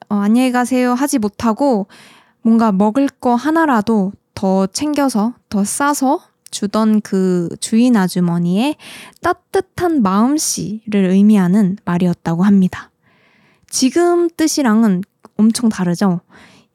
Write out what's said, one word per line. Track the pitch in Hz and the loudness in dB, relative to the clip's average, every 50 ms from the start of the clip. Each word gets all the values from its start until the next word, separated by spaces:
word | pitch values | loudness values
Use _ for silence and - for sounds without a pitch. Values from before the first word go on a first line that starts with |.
| - - | -10 -6
어, | 208 | -4
안녕히 | 202 202 208 226 247 254 254 | -2 0 2 2 2 2 0
가세요." | 240 247 247 233 262 254 247 247 254 | 0 -2 -2 0 0 0 0 0 0
하지 | 247 285 285 - 262 | -2 -2 -2 -2 -2
못하고 | 208 202 - - - 226 214 - 285 285 240 196 190 - - - - - - - _ _ _ _ | -2 -4 -4 -4 -2 -2 0 0 0 0 0 0 -2 -6 -12 -20 -20 -20 -20 -20 _ _ _ _
뭔가 | - 226 226 226 233 220 | 0 2 2 2 2 2
먹을 | 190 185 208 214 214 269 277 269 | 2 0 0 0 0 0 -2 -2
거 | - _ - 247 240 | -2 _ -2 -2 -2
하나라도 | 240 254 302 320 330 320 294 254 214 208 226 226 208 185 196 - - _ _ - | 0 0 -2 0 0 0 2 0 0 0 0 0 -2 -2 -4 -6 -10 _ _ -10
더 | - 196 190 190 190 190 190 | -4 -2 0 0 0 0 -2
챙겨서, | - - 294 302 294 294 277 262 - 208 208 240 - _ _ - | -4 -4 -4 -4 -2 0 -2 0 0 -2 -2 -2 -4 _ _ -6
더 | - 196 202 | -4 -4 -2
싸서 | 202 - - 277 285 294 - 269 254 302 370 - _ _ _ - - | -2 -4 -2 -2 -2 -2 0 0 0 -2 -2 -4 _ _ _ -20 -16
주던 | - - 202 202 - 214 220 220 214 214 | -10 -8 -6 -4 -2 0 0 2 2 0
그 | - - 202 190 190 185 180 180 170 165 - - | 0 -2 -2 -2 0 0 0 -2 -2 -6 -8 -10
주인 | - - 220 226 247 254 240 202 | -8 -2 0 2 2 4 4 2
아주머니의 | 185 175 - 185 180 175 170 175 175 175 185 208 254 294 311 - - - - - - - - _ | 2 0 0 0 0 0 0 0 0 0 0 0 0 -2 -4 -6 -10 -20 -20 -20 -20 -20 -12 _
따뜻한 | - 349 359 - _ _ - 392 381 _ _ - 359 339 320 285 | -4 -4 -4 -4 _ _ -4 -4 -4 _ _ -4 -2 0 0 0
마음씨를 | 208 185 190 202 226 262 294 311 - - - - 160 - 214 220 - 214 208 202 190 | 0 2 2 2 2 2 0 -2 -2 -4 -6 -6 -6 -8 -10 -10 -8 -4 -2 0 2
의미하는 | 180 190 196 202 214 214 202 180 175 185 220 202 180 196 - - | 2 4 4 6 6 4 4 4 2 2 2 2 0 -2 -4 -6
말이었다고 | - 175 175 180 175 175 - - 165 165 165 190 | -4 -2 0 0 0 -2 -4 -4 -4 -2 0 2
합니다. | 208 202 196 185 180 - - - - _ _ _ _ _ _ _ _ _ _ _ _ _ _ _ _ | 4 4 4 4 2 -2 -6 -16 -18 _ _ _ _ _ _ _ _ _ _ _ _ _ _ _ _
지금 | - - 254 262 254 339 349 349 349 349 349 330 | -4 -2 0 0 2 2 2 2 2 2 0 -2
뜻이랑은 | - - 320 302 - 311 277 226 214 226 233 214 185 175 - - _ _ - - _ - | -2 -2 -2 -2 0 0 0 2 2 2 2 2 0 0 -4 -8 _ _ -20 -10 _ 0
엄청 | 214 226 220 - 240 220 | 2 2 2 0 -2 -2
다르죠? | 208 - 180 175 175 - 208 190 175 175 - _ - - - - - - _ _ _ | -2 -2 -2 -2 -2 0 0 0 0 -2 -6 _ -20 -20 -20 -20 -20 -20 _ _ _